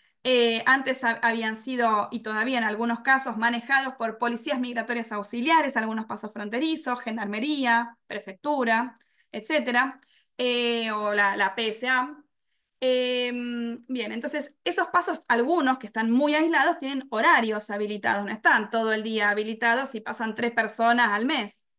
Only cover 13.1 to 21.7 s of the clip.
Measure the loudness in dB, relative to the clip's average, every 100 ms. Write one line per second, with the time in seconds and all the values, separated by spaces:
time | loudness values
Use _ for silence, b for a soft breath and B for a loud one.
13.1 | 0 -2 -4 -6 -6 -6 -8 -8 -6 -6
14.1 | -4 -2 0 -2 -4 0 2 4 2 2
15.1 | 0 0 2 4 4 2 0 -2 -2 2
16.1 | 4 4 4 4 4 4 2 -2 -6 -4
17.1 | 2 4 6 4 -2 -4 -4 -4 -2 0
18.1 | 0 -2 0 4 4 2 -2 0 0 -2
19.1 | 0 2 2 -2 -2 0 2 0 -4 -2
20.1 | -2 -2 -2 -4 -2 -2 2 2 4 2
21.1 | 2 0 -2 -4 -8 -12